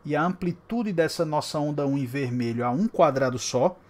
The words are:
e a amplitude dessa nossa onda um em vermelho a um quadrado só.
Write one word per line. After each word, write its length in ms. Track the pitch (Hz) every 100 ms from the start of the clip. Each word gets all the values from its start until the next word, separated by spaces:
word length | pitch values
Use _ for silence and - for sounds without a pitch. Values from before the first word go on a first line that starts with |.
| 147
e 100 | 147
a 80 |
amplitude 680 | 175 190 175 170 - 233 214
dessa 320 | 170 160 - 160
nossa 340 | 151 - 156
onda 260 | 147 147 139
um 120 | 139
em 80 | 123
vermelho 600 | 139 127 123 117 117 120
a 40 |
um 180 | 135 226
quadrado 500 | - 156 135 131 123
só. 400 | - 123 170 180